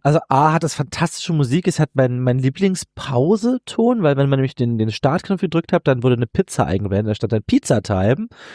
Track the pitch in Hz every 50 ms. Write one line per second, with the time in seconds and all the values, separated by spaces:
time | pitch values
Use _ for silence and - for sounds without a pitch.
0 | - 139 151 165 - - 135 135 147 156 156 165 - 156 - - 147 - - -
1 | 180 165 - - - - 170 156 143 120 123 175 180 190 165 - 156 - - 135
2 | 131 127 123 123 127 127 123 131 127 131 135 - 190 196 185 175 - - _ -
3 | - - 135 120 135 165 214 214 208 240 254 247 - - - - 226 240 247 233
4 | 185 151 143 135 139 139 139 135 135 131 - - 127 120 117 113 110 110 104 -
5 | - 135 143 185 - - 202 180 - 170 - 170 165 - - 175 - - 135 123
6 | 117 123 123 117 123 - - - 196 - - - 120 - 87 98 101 98 95 98
7 | 107 107 107 - - 104 - 107 - - - - - - 139 110 - - 107 92
8 | 92 104 127 170 220 233 - - - -